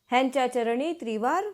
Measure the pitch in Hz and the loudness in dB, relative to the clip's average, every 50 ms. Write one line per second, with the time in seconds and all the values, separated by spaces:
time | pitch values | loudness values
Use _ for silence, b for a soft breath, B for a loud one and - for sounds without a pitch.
0 | _ - 240 254 262 262 262 277 254 247 254 247 233 226 233 247 285 330 339 339 | _ 0 2 2 2 2 2 0 0 0 0 0 0 0 0 0 0 -2 -4 -4
1 | - 226 220 214 220 254 311 359 403 427 | -6 -6 -4 -2 0 0 0 0 -2 -4